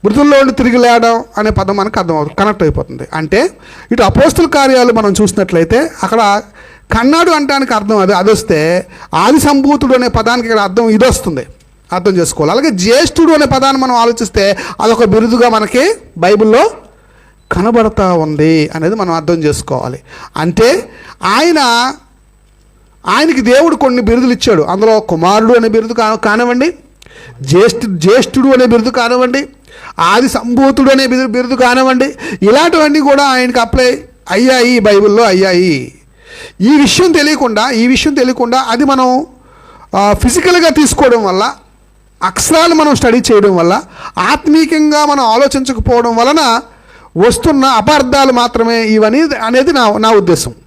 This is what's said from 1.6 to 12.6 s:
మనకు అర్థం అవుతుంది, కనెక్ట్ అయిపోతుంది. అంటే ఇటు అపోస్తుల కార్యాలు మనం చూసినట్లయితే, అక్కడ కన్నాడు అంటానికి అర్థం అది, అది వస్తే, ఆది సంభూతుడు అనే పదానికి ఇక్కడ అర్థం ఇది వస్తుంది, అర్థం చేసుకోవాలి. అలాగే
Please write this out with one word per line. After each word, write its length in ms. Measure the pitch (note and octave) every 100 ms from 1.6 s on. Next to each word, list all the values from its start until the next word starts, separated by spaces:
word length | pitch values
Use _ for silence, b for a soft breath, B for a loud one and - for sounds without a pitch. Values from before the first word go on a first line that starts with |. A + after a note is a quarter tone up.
| F#3+ G3+
మనకు 220 | G3 A3
అర్థం 180 | F3 D#3+
అవుతుంది, 180 | D3
కనెక్ట్ 280 | - G3+ G#3
అయిపోతుంది. 400 | E3 C#3+ C#3 B2 C3+
అంటే 360 | D#3 D#3 G3 E4+ - B B B
ఇటు 100 | A#3
అపోస్తుల 440 | G3+ - G#4+ - D#4+
కార్యాలు 460 | D4+ C4+ B3+ B3
మనం 220 | A3 G#3+ F#3+
చూసినట్లయితే, 680 | G#3 G3 F#3+ E3+ E3 A3 D#4+ -
అక్కడ 400 | F#3 A3+ G#3 G3+ - B B B _
కన్నాడు 380 | A3 B3 D#4+ E4+
అంటానికి 440 | D#4 C#4 C#4 C4
అర్థం 240 | A3+ G#3 G#3+
అది, 160 | F#3
అది 180 | G3 G3
వస్తే, 540 | G#3+ - D#3+ D#3 F3+ F3+ B B
ఆది 260 | D#3 G3 D4
సంభూతుడు 540 | C#4+ C#4+ C4+ D4 C4+
అనే 140 | B3+ B3
పదానికి 400 | A#3 G#3+ B3 A3+
ఇక్కడ 120 | A3+
అర్థం 300 | G3+ F#3 A3+
ఇది 180 | G#3+ B3+
వస్తుంది, 380 | - - C#3+ - - _ _ _
అర్థం 240 | F3+ F3 F#3
చేసుకోవాలి. 360 | E3 - D3+
అలాగే 180 | G#3